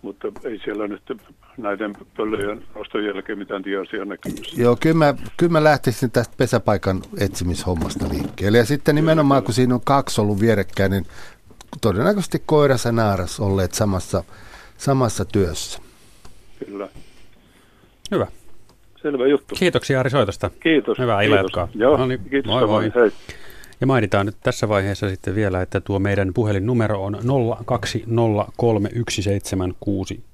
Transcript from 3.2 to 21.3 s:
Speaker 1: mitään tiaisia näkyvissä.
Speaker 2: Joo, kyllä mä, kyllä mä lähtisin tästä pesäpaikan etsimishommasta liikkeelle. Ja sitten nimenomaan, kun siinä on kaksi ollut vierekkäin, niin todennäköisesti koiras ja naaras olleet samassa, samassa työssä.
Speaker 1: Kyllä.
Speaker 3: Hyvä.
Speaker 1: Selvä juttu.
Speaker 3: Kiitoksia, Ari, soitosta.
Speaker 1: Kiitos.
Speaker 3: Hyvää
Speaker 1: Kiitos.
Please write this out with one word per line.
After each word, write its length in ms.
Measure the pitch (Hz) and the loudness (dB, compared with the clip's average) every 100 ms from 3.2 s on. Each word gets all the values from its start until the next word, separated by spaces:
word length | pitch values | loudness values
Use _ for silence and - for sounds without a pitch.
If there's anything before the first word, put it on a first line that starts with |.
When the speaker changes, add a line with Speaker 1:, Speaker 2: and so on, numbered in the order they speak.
| - 104 | -8 -10
Speaker 1:
mitään 240 | 98 101 | -6 -8
tiaisia 420 | 95 98 90 107 | -4 -6 -6 -8
näkyvissä. 580 | 98 95 - - - - | -8 -10 -10 -10 -10 0
Speaker 2:
Joo, 140 | 120 120 | 2 4
kyllä 140 | 160 | 2
mä, 200 | 160 151 131 - - | 4 4 2 -6 0
kyllä 160 | 170 | 2
mä 120 | 165 | 4
lähtisin 460 | 151 143 - 117 127 | 6 4 2 0 0
tästä 240 | 123 117 - | 0 -2 0
pesäpaikan 680 | 123 120 - 101 - 95 - - | 0 2 2 2 2 -2 -4 -4
etsimishommasta 880 | 98 - 87 85 - 87 80 - 80 | -2 -2 -4 -2 -2 -2 -2 -4 -4
liikkeelle. 500 | 71 - - 95 113 | -4 -6 -2 2 4
Ja 60 | |
sitten 300 | 110 143 - | 4 2 2
nimenomaan, 480 | 147 160 160 143 139 | 4 4 4 6 4
kun 120 | - | 2
siinä 200 | 113 123 | 2 4
on 60 | 123 | 2
kaksi 360 | - 139 131 - | 2 2 2 0
ollut 200 | 104 104 | 0 2
vierekkäin, 500 | 113 104 95 - 98 | 4 4 0 0 2
niin 160 | 98 87 - - - - - - - | 2 -2 -12 -16 -18 -20 -20 -18 -2
todennäköisesti 600 | 113 95 156 208 170 160 - | 0 2 2 2 -2 -4 2
koiras 380 | 151 143 131 | 4 4 2
ja 80 | - | 2
naaras 480 | 117 110 98 90 - | 2 2 0 -2 -2
olleet 340 | 101 98 92 | 0 2 0
samassa, 500 | - 107 92 - 95 - - - - - - | 0 0 0 -2 -4 -4 -16 -20 -20 -20 -8
samassa 460 | - 135 123 - | 0 2 2 -2
työssä. 540 | 92 104 90 76 - - - - - - - - - - - | -2 0 0 -2 -10 -12 -16 -20 -20 -20 -20 -20 -20 -16 -14
Speaker 1:
Kyllä. 220 | 101 98 - - - - - _ _ _ _ _ _ - | -10 -12 -12 -20 -20 -20 -20 _ _ _ _ _ _ -6
Speaker 3:
Hyvä. 160 | 302 104 - - - - _ _ _ | -4 -4 -6 -18 -18 -18 _ _ _
Speaker 1:
Selvä 240 | 156 139 131 | -6 0 2
juttu. 280 | 143 - 101 | 2 0 0
Speaker 3:
Kiitoksia, 420 | 185 131 - 135 | 2 2 0 0
Ari, 100 | 131 | 2
soitosta. 400 | 135 101 - 95 - | 2 0 0 -6 -2
Speaker 1:
Kiitos. 380 | 165 156 123 110 | 2 2 2 -2
Speaker 3:
Hyvää 220 | 104 104 | 0 2
Speaker 1:
Kiitos. 120 | 107 | 4